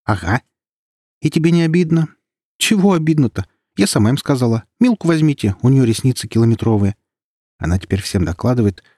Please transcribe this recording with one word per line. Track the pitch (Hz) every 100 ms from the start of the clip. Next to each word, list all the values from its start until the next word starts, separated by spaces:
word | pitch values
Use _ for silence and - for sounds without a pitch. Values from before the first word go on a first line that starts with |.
| -
"Ага. | 101 82 113 - _ _ _ _ _ _ _
И | 156
тебе | 165 160
не | 170
обидно?" | 165 165 170 165 156 _ _ _ _ -
"Чего | - 214 196
обидно-то? | 180 156 156 127 - - _ _ -
Я | 196
сама | - 104
им | 131
сказала: | - 131 123 113 - -
'Милку | 247 226 170
возьмите, | 160 156 139 107 95
у | 123
неё | 135
ресницы | 123 110 131 123 113
километровые.' | 113 117 113 117 107 98 - _ _ _ _ _ -
Она | 80 92
теперь | - 95
всем | - 98
докладывает, | 90 87 123 123 104 95 -